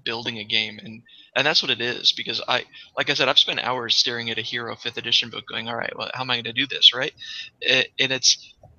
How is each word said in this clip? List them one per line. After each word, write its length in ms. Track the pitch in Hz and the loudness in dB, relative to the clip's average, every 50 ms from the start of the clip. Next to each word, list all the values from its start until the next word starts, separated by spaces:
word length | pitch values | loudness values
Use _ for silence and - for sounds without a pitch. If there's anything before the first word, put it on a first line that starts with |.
| - | -6
building 340 | - 113 117 120 123 117 110 | -4 -4 -4 -4 -6 -6 -6
a 60 | 104 | -4
game, 360 | 107 113 110 110 107 107 104 101 | 0 0 0 0 0 -4 -10 -14
and, 200 | 113 110 113 - - - - - _ _ | -14 -16 -16 -18 -20 -20 -20 -20 _ _
and 100 | 123 135 | 2 2
that's 160 | 147 160 - 156 | 4 4 2 2
what 80 | 139 | 2
it 100 | 123 113 | 0 0
is, 320 | 117 123 120 - - - - | 0 -2 -2 2 2 0 0
because 280 | - 117 - 113 110 - - | 0 -4 -4 -4 -4 0 0
I, 160 | 127 120 - - - - - - _ | 0 0 0 -4 -12 -20 -20 -8 _
like 140 | - 139 147 | -2 0 0
I 40 | 143 | 2
said, 140 | 147 143 127 | 2 4 4
I've 100 | 147 - | 6 4
spent 220 | - - 165 - | 4 4 0 -2
hours 360 | - 120 127 127 117 110 - | 0 0 -2 -2 0 0 2
staring 340 | - - 127 120 117 117 117 | 2 2 0 0 -2 -4 -4
at 80 | 113 113 | -4 -4
a 40 | 107 | -4
Hero 320 | - 123 120 117 113 113 | -4 -4 -4 -4 -6 -8
fifth 200 | - - 120 113 | -6 -8 -8 -6
edition 340 | 117 117 117 117 - - 117 | -6 -2 2 2 2 2 2
book 160 | 110 113 - | -4 -10 -10
going, 220 | - 113 113 113 117 | -8 -8 -6 -6 -6
"All 80 | 117 | -6
right, 160 | 117 - - - | -4 -4 -6 -4
well, 140 | - 113 - - | -6 -6 -6 -6
how 80 | 127 131 | -6 -2
am 80 | 131 | -2
I 60 | 123 | -2
gonna 160 | 117 113 117 117 | -2 -2 -4 -2
do 140 | 123 139 | -2 -2
this?" 280 | 135 104 - - - 120 | -2 0 6 6 6 6
Right? 180 | 123 139 160 - - - - - - - - _ _ - | 6 0 -4 -6 -8 -14 -14 -12 -12 -14 -14 _ _ 0
A-, 240 | - 127 131 - - - - | 2 4 4 2 0 0 -2
and 140 | 135 131 131 | 0 0 0
it's, 420 | 131 - - - - - - - _ - - - | 2 4 2 2 2 -2 -12 -20 _ -20 -20 -20